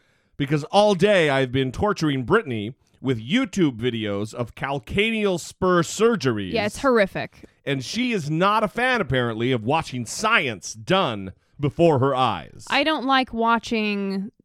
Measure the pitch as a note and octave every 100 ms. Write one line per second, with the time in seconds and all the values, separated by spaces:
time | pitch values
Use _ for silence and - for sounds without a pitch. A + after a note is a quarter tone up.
0 | _ _ _ - C#3 D3+ D3 G3 G#3 F#3
1 | G#3 G3 D3+ C3+ C3 C3 C3 - G#3 G3
2 | D#3 C3+ A#2+ G#3+ E3 A2+ G#2 - _ _
3 | C3+ A#2+ A#2 A3+ C4 G3 D#3 A2+ B2 A#2
4 | G#2+ G2+ G#2+ - A#2 - C3+ C#3 - G3
5 | A3 A3 G3+ F3 - - F#3 F3+ D#3+ -
6 | A3+ G#3+ C3+ G#2+ F#2+ A3 G#3 - C#4 A#3
7 | F#3+ D#3 - - - _ C3 C#3 A#2 A3
8 | B3 G#3+ C#3+ D#3 G3 G#3 G#3+ - B3+ B3
9 | C#3 C3 A#2+ A2 B2 B2 G#2+ D#3+ - B2+
10 | A2+ - G#3+ A3+ C#3 G2 - A2 A2 F#3+
11 | D#3 G#2+ F#2+ - _ - C#3 - E3+ C#3
12 | C3+ C3 B2 F2+ B1+ - - B3+ D4+ D4+
13 | C4 C4+ C4 A3+ A3+ A#3 - A3+ G#3+ G3+
14 | G3 F#3+ G3 -